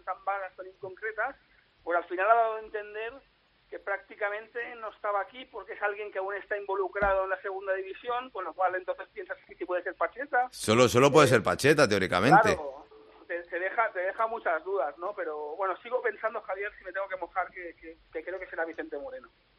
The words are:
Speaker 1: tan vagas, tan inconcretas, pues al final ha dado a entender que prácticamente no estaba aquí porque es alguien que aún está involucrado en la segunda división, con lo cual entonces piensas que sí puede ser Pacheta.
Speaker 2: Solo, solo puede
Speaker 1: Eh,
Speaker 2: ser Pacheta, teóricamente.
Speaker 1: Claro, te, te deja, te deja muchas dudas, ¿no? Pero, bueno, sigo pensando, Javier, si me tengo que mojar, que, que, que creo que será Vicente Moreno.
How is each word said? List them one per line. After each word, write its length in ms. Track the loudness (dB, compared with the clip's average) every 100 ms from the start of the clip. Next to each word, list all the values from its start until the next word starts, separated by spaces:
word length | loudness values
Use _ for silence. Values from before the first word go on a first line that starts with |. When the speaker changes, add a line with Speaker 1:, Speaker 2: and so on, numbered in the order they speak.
Speaker 1:
tan 200 | -10 -8 -4
vagas, 300 | -4 -6 -12
tan 120 | -18
inconcretas, 680 | -14 -14 -10 -8 -4 -6 -6 _ _ _ _
pues 140 | -2 -2
al 80 | 0
final 240 | 0 4
ha 40 | 6
dado 180 | 4 0
a 40 |
entender 500 | -8 -10 -8 -8 -10 -10 _ _ _ _ _
que 80 | -12
prácticamente 800 | -6 -6 -6 -4 -4 -4 -8 -8 -8 -8
no 100 | -12
estaba 280 | -8 -2 -2
aquí 240 | -2 -8 -14
porque 220 | -12 -12
es 80 | -4
alguien 300 | -4 -2 -6
que 80 | -4
aún 140 | -4 -4
está 220 | -4 -6
involucrado 680 | -2 -2 -2 2 2 2 0
en 40 |
la 100 | -2
segunda 320 | -6 -8 -4
división, 560 | -4 -4 -10 -6 -6 -6
con 160 | -8 -8
lo 80 |
cual 200 | 0 0 0
entonces 320 | -4 -8 -8
piensas 240 | -14 -12 -12 -14
que 80 | -10
sí 100 | -4
puede 180 | -4
ser 120 | -4 -2
Pacheta. 520 | -4 -4 -2 0 0
Speaker 2:
Solo, 360 | -2 2 6 6
solo 240 | 8 8
puede 140 | 8 8
Speaker 1:
Eh, 20 |
Speaker 2:
ser 120 | 6
Pacheta, 440 | 4 2 4 6 6
teóricamente. 640 | 4 2 4 8 8 8 2
Speaker 1:
Claro, 300 | -2 -12 -16 -20 -20 -20 -10
te, 140 | -10
te 160 | -6 -4
deja, 320 | -4 0 -2
te 80 | 0
deja 260 | -4 -2 -2
muchas 360 | -2 -2 -2
dudas, 320 | -2 -2 -2 -4
¿no? 140 | -8 -6
Pero, 400 | -8 -8 -8 -4
bueno, 180 | -4 -4
sigo 200 | -4 -4
pensando, 360 | -2 -4 -4 -6
Javier, 300 | -8 -6 -8 -10
si 80 | -10
me 60 |
tengo 140 | -8 -6
que 80 | -6
mojar, 320 | -6 -4 -4
que, 240 | -6 -14 -14
que, 160 | -18 -20 _
que 100 | -12
creo 160 | -8 -10
que 60 | -8
será 180 | -6
Vicente 320 | -6 -6 -8 -8
Moreno. 300 | -10 -12 -16 _ _